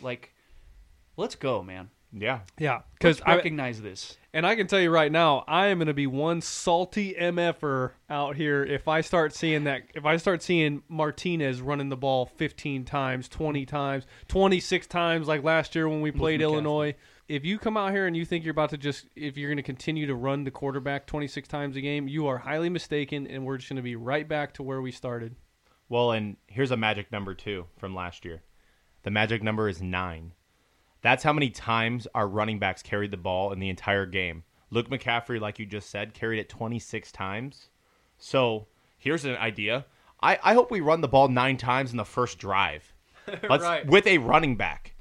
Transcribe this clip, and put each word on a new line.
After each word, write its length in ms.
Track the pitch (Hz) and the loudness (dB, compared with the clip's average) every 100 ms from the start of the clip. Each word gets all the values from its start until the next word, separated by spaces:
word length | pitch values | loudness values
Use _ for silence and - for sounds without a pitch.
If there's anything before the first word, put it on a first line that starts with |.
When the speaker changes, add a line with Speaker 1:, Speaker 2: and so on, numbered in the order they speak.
Speaker 1:
Like, 320 | 127 123 - _ _ - - - - _ _ - | -10 -10 -12 _ _ -20 -20 -20 -20 _ _ -6
let's 180 | 220 - | -6 -4
go, 260 | 139 113 | -2 -2
man. 260 | 92 92 92 _ _ | -4 -14 -16 _ _
Speaker 2:
Yeah. 280 | 107 104 127 95 - | -6 -4 -4 -6 -4
Speaker 3:
Yeah, 220 | 151 120 - - | -2 -2 -6 2
Speaker 1:
Let's 180 | 170 156 | 4 4
Speaker 3:
'cause 20 | - | 4
I 100 | 175 | 4
Speaker 1:
recognize 440 | 170 156 131 110 | 4 -2 -4 -6
this. 360 | 104 92 - - _ | -10 -12 -14 -16 _
Speaker 3:
And 120 | 156 170 | 0 2
I 100 | 226 | 2
can 120 | 190 | 2
tell 140 | 196 | 4
you 80 | 175 | 6
right 200 | 165 151 | 6 6
now, 340 | 160 165 139 - | 6 6 4 2
I 200 | 160 202 | 4 4
am 120 | 185 | 4
gonna 140 | 156 | 2
be 140 | 143 139 | 0 0
one 340 | 131 156 170 | 0 0 0
salty 720 | 160 - - 170 180 - 202 185 | -4 -4 2 2 2 -2 -2 0
M 220 | 175 175 | 0 2
F 240 | 175 165 | 0 0
er 320 | 151 135 127 - - | -2 0 -2 -6 -8
out 260 | 147 143 143 | -4 -2 -2
here 280 | 151 143 139 | 0 2 2
if 220 | 135 - | -2 0
I 100 | 156 | 0
start 320 | 160 180 156 | 2 2 2
seeing 300 | - 165 156 | 0 0 2
that, 200 | 147 135 - - | 0 -4 -6 -4
if 100 | 147 | 2
I 120 | 165 | 2
start 260 | 180 175 | 2 0
seeing 400 | - 175 151 147 - | 2 2 2 0 -6
Martinez 720 | 160 151 143 185 170 143 123 | -2 -2 -2 -2 0 0 -2
running 260 | 127 143 139 | -2 -2 -2
the 60 | 131 | -2
ball 280 | 135 131 123 | 0 0 0
fifteen 580 | - 151 - 151 135 | -2 -4 -4 -6 -6
times, 460 | 131 143 131 127 123 | -4 -2 -2 -2 -6
twenty 360 | - 156 143 135 | -6 -2 -2 -4
times, 400 | 147 139 135 131 - - | -4 -2 -4 -6 -16 -2
twenty-six 600 | 185 190 185 - 185 - | 4 6 4 2 -2 -2
times 400 | 180 170 165 151 | -2 2 2 0
like 140 | 156 | 0
last 300 | 151 160 151 | 2 2 2
year 140 | 165 160 | 0 0
when 140 | 156 | 0
we 100 | 151 | -2
Speaker 1:
With 80 | 147 | 0
Speaker 3:
played 200 | 160 156 | 0 2
Speaker 1:
McCaffrey. 20 | |
Speaker 3:
Illinois. 520 | 156 156 151 151 147 139 _ _ - | 2 2 0 0 0 -4 _ _ -8
If 160 | 147 147 | -6 -2
you 120 | 208 | -2
come 200 | 233 220 | 0 0
out 140 | 196 | 0
here 160 | 196 190 | 0 0
and 100 | 165 | -2
you 80 | 165 | -2
think 180 | 175 | -4
you're 80 | 160 | -2
about 200 | 151 151 | 0 0
to 60 | 151 | 0
just, 300 | 139 139 - - | -4 -6 -10 -10
if 220 | 147 139 | -8 -6
you're 120 | 143 | -4
gonna 140 | 147 | -4
continue 420 | 135 131 - 156 147 | -4 -8 -4 -2 -2
to 80 | 127 | -2
run 280 | 131 139 | -2 -2
the 80 | 135 | -4
quarterback 560 | 127 139 135 135 139 - | -4 -4 -4 -4 -6 -4
twenty-six 400 | 151 143 - 135 | -6 -6 -8 -8
times 300 | 151 143 135 | -6 -6 -6
a 40 | |
game, 280 | 139 147 139 | -4 -4 -4
you 180 | 147 147 | -2 -2
are 120 | 127 | -2
highly 300 | 127 156 170 | -4 -2 -2
mistaken, 560 | 175 - 147 139 147 135 | -2 -4 -4 -2 -6 -8
and 180 | 135 131 | -8 -6
we're 100 | 135 | -6
just 120 | 131 | -6
gonna 120 | 135 | -8
be 140 | 123 117 | -6 -6
right 320 | 117 147 151 | -2 -4 -2
back 260 | 151 147 - | -4 -4 -8
to 80 | |
where 180 | 135 135 | -8 -6
we 100 | 131 | -6
started. 440 | 123 131 120 117 123 - _ _ _ - | -6 -6 -6 -8 -14 -20 _ _ _ -2
Speaker 2:
Well, 240 | 120 120 | 2 4
and 240 | 113 104 98 _ | 2 0 -6 _
here's 240 | 98 135 | -2 0
a 60 | 123 | 2
magic 320 | 110 104 101 | 2 0 -4
number, 220 | 107 98 92 | -8 -8 -8
too, 320 | - 98 85 - | -8 -8 -8 -12
from 160 | 95 95 | -10 -6
last 280 | 87 - 90 | -8 -10 -12
year. 160 | 82 - _ _ _ _ _ | -14 -16 _ _ _ _ _
The 80 | - | -2
magic 320 | 104 107 113 | 2 2 0
number 240 | 110 107 110 | -2 0 0
is 120 | 90 | -2
nine. 520 | 92 90 92 82 82 - _ _ _ _ _ _ | -4 -2 -4 -8 -14 -18 _ _ _ _ _ _
That's 220 | 120 127 | 2 2
how 100 | 156 | 4
many 160 | 151 139 | 2 0
times 580 | - - 113 113 120 110 | -2 -2 0 0 -2 -4
our 140 | - 104 | -2 -2
running 320 | 101 107 107 | 0 -2 0
backs 220 | 98 90 | -2 -2
carried 280 | - 104 104 | -4 -4 -2
the 60 | 98 | -4
ball 340 | 90 92 98 | -2 -2 -2
in 80 | 98 | -2
the 100 | 95 | -6
entire 360 | 90 - 101 95 | -4 0 0 0
game. 380 | 95 92 82 - _ - | -2 -4 -6 -14 _ -6
Luke 200 | 113 120 | -2 -2
McCaffrey, 500 | 131 - 117 - 120 | -4 -2 -2 -2 -6
like 160 | 107 104 | -6 -8
you 80 | 107 | -10
just 240 | 104 - | -10 -10
said, 240 | 101 107 | -8 -8
carried 260 | - 117 110 | -6 -4 -4
it 80 | 101 | -6
twenty-six 600 | - 113 117 - 110 - | -8 -8 -8 -8 -10 -10
times. 580 | - 95 101 131 135 - _ _ _ _ _ | -10 -8 -8 -10 -14 -20 _ _ _ _ _
So 500 | - 147 123 110 104 _ _ _ | -2 2 2 0 -8 _ _ _
here's 280 | - 160 135 | -4 -2 -2
an 100 | 123 | -4
idea. 480 | 113 104 104 120 143 _ _ - | -4 -4 -2 -2 -4 _ _ 0
I, 160 | 147 185 | 2 4
I 100 | - | 6
hope 160 | 226 240 | 6 6
we 100 | 214 | 2
run 200 | 147 165 | 2 2
the 60 | 147 | 6
ball 200 | 135 139 | 6 6
nine 300 | 123 127 131 | 6 2 0
times 340 | 127 127 135 | 0 0 0
in 60 | 117 | -4
the 80 | 104 | -4
first 320 | - 120 - | -2 -2 -2
drive. 540 | 95 98 92 76 - - _ _ | -2 2 2 0 -14 -20 _ _
Speaker 1:
<laughs> 100 | - 202 214 | -14 -6 2
Speaker 2:
Let's, 140 | - | 4
Speaker 1:
Right. 220 | 170 165 139 | 4 0 6
Speaker 2:
with 180 | 175 208 | 6 8
a 100 | 180 | 6
running 360 | 117 156 160 113 | 6 4 4 0
back. 360 | 95 71 - - | -2 -4 -12 -14